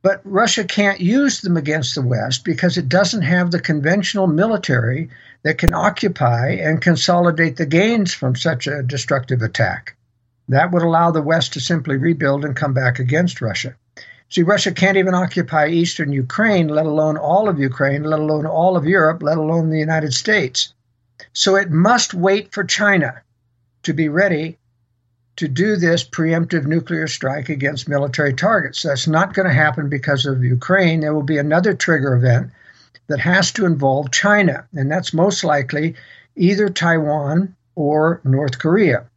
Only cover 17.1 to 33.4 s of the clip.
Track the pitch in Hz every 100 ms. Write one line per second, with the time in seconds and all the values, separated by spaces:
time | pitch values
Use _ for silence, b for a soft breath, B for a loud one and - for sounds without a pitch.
17.1 | 156 147 180 214 165 135 123 143 143 151
18.1 | 156 151 151 160 160 175 180 147 190 156
19.1 | 165 147 160 156 165 160 156 156 160 151
20.1 | 127 - 220 131 127 - _ _ _ _
21.1 | _ B - - 196 196 156 185 240 -
22.1 | 180 185 196 202 - 196 - 208 196 139
23.1 | - _ _ _ _ _ _ - 143 156
24.1 | 151 196 160 160 165 _ _ _ _ _
25.1 | _ _ - 160 131 202 208 165 170 -
26.1 | - 160 165 170 170 139 165 160 165 156
27.1 | - 135 143 127 139 139 143 - 143 143
28.1 | 123 143 131 185 214 139 - 165 135 165
29.1 | 156 190 196 185 139 151 143 143 139 143
30.1 | 143 143 131 123 123 - 190 175 160 151
31.1 | 151 139 156 143 160 196 185 - 160 135
32.1 | 123 123 120 123 b b b b b _
33.1 | 143 170 180